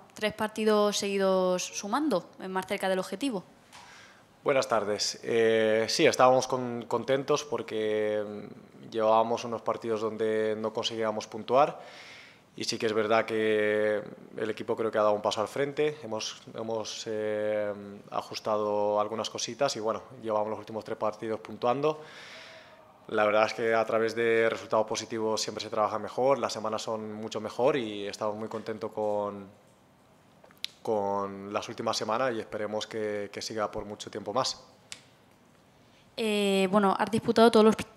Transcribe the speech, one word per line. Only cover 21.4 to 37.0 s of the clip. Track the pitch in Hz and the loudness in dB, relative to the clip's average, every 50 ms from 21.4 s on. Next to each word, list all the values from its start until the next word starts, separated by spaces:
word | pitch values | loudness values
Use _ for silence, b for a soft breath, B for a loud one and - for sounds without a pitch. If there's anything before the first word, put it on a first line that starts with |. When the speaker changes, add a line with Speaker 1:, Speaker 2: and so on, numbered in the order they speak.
Speaker 2:
puntuando. | - - 110 107 - 123 123 139 147 156 151 151 156 B B B B B B B B B B B B B B B B B - - - - | -8 -12 -8 -2 0 0 2 2 2 0 0 -2 -8 B B B B B B B B B B B B B B B B B -20 -20 -10 -2
La | 110 107 107 | 2 2 4
verdad | 104 104 107 110 | 4 4 4 2
es | 107 - | 2 -2
que | - 120 113 113 | -2 0 2 2
a | 113 110 | 2 2
través | 110 113 110 113 110 104 | 2 0 0 0 0 -2
de | 117 117 117 113 113 113 113 | 0 0 2 4 4 2 2
resultados | 110 98 101 - - 110 107 | 0 -4 -4 0 0 0 2
positivos | - 117 - 110 - 120 113 110 110 110 104 | 0 -2 -6 -6 -6 -4 -4 -2 -2 -2 -2
siempre | - - 107 104 107 | -4 -6 -8 -8 -8
se | 110 | -4
trabaja | 113 110 107 98 104 107 | -2 0 0 0 0 -4
mejor, | 104 95 - - 123 135 139 123 | -6 -4 -2 0 2 2 2 2
las | 110 104 | 0 -4
semanas | - 113 107 110 110 104 | -4 -4 -4 -4 -4 -4
son | - 120 113 110 110 107 | -4 -4 -6 -6 -6 -8
mucho | 107 107 110 110 - 110 | -10 -10 -8 -8 -8 -6
mejor | 107 101 - - 120 143 156 | -8 -6 -2 0 2 2 2
y | 139 117 107 104 104 98 | 0 -2 -4 -6 -6 -8
estamos | 101 98 - 113 107 104 | -8 -6 -6 -4 -4 -4
muy | 107 113 107 | -6 -8 -8
contentos | 113 110 104 - 110 107 110 107 | -8 -8 -8 -8 -8 -8 -8 -8
con, | - 110 107 107 104 104 104 101 101 101 98 95 - - _ _ _ _ _ _ _ _ _ _ _ _ _ _ _ _ - - - _ - - - - | -4 -2 -2 0 0 -2 -2 -4 -6 -10 -14 -16 -20 -20 _ _ _ _ _ _ _ _ _ _ _ _ _ _ _ _ -20 -20 -18 _ -14 -14 -12 -8
con | - 120 110 104 101 101 101 101 98 98 98 98 98 101 | -4 -2 0 0 0 0 0 -2 -2 -4 -6 -10 -6 -4
las | 104 104 - - | -4 -4 -4 -4
últimas | 113 - 113 113 107 | -8 -6 -4 -2 -2
semanas | - 120 110 107 120 131 131 117 | -2 -2 -2 -2 0 0 -2 -2
y | 110 | -4
esperemos | 98 - - 104 104 104 107 107 104 | -6 -8 -6 -6 -4 -4 -4 -4 -6
que, | - - 110 107 104 104 104 101 101 | -6 -6 -6 -4 -4 -4 -4 -6 -8
que | - 107 | -10 -10
siga | - - 113 107 107 104 | -10 -6 -4 -4 -4 -4
por | - 110 104 | -4 -6 -8
mucho | 101 104 - - - | -8 -10 -12 -12 -10
tiempo | - 110 101 104 | -10 -10 -6 -2
más. | 101 127 127 - - - - - - - - - - - - _ _ _ _ _ _ _ _ _ _ _ _ _ _ _ b b b b b b - | 0 0 0 -2 -4 -8 -14 -20 -20 -20 -18 -18 -18 -18 -20 _ _ _ _ _ _ _ _ _ _ _ _ _ _ _ b b b b b b -8
Speaker 1:
Eh, | - 226 214 208 208 202 196 196 190 190 185 | -4 -2 0 0 2 2 4 4 4 4 4
bueno, | 190 208 202 196 - | 4 4 4 4 2
has | - | 2